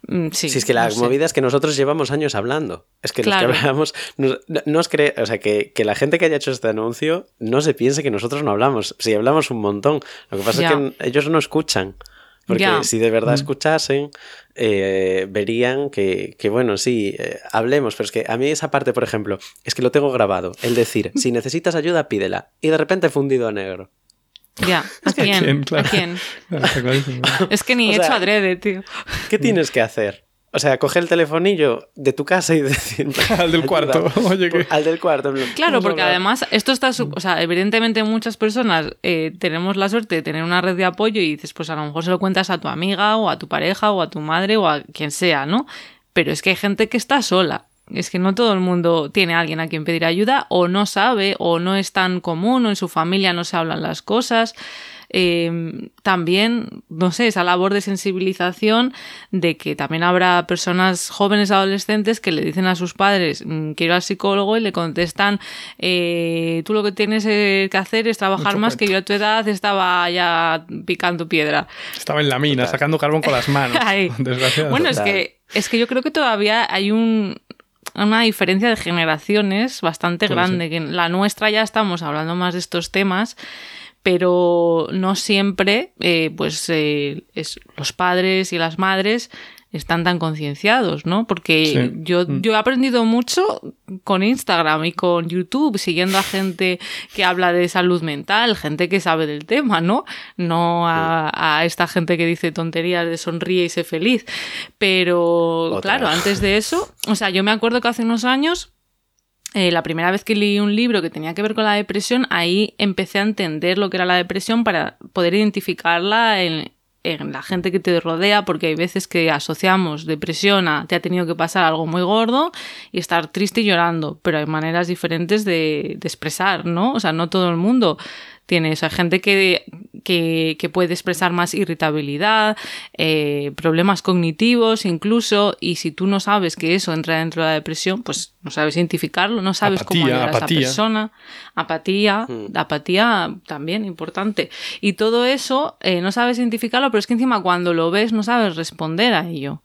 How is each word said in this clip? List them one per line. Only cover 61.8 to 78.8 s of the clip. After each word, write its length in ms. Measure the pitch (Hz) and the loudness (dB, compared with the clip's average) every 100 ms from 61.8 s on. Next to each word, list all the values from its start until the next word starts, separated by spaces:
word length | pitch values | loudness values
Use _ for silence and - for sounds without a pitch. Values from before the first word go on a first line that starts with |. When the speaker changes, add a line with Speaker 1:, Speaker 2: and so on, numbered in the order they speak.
| 190 214 208 226 | 0 0 0 -2
Speaker 1:
que 100 | - | -2
le 100 | 156 | -2
dicen 240 | 160 160 185 | -2 0 0
a 100 | 175 | 0
sus 180 | 175 | -2
padres, 500 | - 196 202 165 - - | 0 2 4 2 -2 -6
"Mm, 280 | 156 156 | -4 -4
quiero 200 | 147 165 180 | -2 2 2
al 60 | |
psicólogo", 540 | - 190 196 196 196 226 | 0 -2 0 2 2 0
y 40 | |
le 100 | 214 | 0
contestan, 680 | 180 170 147 170 - 202 202 - - - - | -2 -4 -2 -2 0 0 0 -6 -16 -16 -6
eh, 840 | 180 180 170 170 170 165 165 165 160 | -2 0 0 0 0 0 0 -2 -2
"Tú 80 | |
lo 100 | 214 | 0
que 100 | 208 | 0
tienes, 320 | 196 214 220 214 | -2 0 0 2
eh, 400 | 208 208 196 196 | 2 2 2 2
que 80 | 196 | -2
hacer 300 | 190 220 226 | 0 0 0
es 100 | 220 | 0
trabajar 360 | 196 190 180 | 0 0 0
Speaker 3:
Mucho 60 | 202 | 2
Speaker 1:
más, 140 | 220 240 | 0 0
que 80 | 202 | 0
Speaker 3:
cuento. 60 | |
Speaker 1:
yo 40 | 190 | 0
a 20 | |
tu 100 | 190 | 0
edad 340 | 202 214 220 214 | 0 2 0 0
estaba 640 | 202 208 196 185 180 175 | -2 0 0 2 2 0
ya 560 | 180 175 165 165 160 165 160 165 | 2 2 2 0 0 -4 -12 -6
picando 420 | 175 175 175 165 | -2 -2 -2 -2
piedra". 400 | 165 151 151 - - - - | 0 2 0 -2 -12 -14 -12
Speaker 3:
Estaba 260 | - 147 | -4 0
en 80 | 147 | 2
la 100 | 127 | 2
mina, 240 | 147 131 | 0 2
Speaker 2:
Total. 80 | 123 | 0
Speaker 3:
sacando 260 | 139 147 156 | 0 0 2
carbón 240 | 147 156 | 2 2
con 120 | 147 | 2
las 160 | 131 131 | 0 2
manos. 280 | 143 131 120 | 0 2 2
Speaker 1:
<laughs> 40 | |
Ay. 280 | 226 196 185 | 2 2 0
Speaker 3:
<laughs> 40 | 117 | -2
Desgraciado. 520 | 131 127 131 147 156 | -2 0 0 2 0
Speaker 1:
Bueno, 180 | 247 339 | 2 2
es 80 | 151 | 0
Speaker 2:
Total. 160 | 202 | 0
Speaker 1:
que, 280 | 196 - _ _ | 0 -4 _ _
es 160 | 208 - | -4 0
que 80 | 233 | 0
yo 80 | 233 | 2
creo 140 | 254 | 0
que 100 | 294 | -2
todavía 540 | 311 269 214 208 220 214 | 0 0 2 2 2 0
hay 220 | 190 196 | 0 0
un, 480 | 220 226 220 202 - _ - _ _ - | 2 2 2 -2 -6 _ -20 _ _ -14
una 280 | - 208 220 | -2 2 4
diferencia 460 | 233 208 190 190 240 | 2 2 0 2 2
de 80 | |
generaciones 1040 | 220 | 0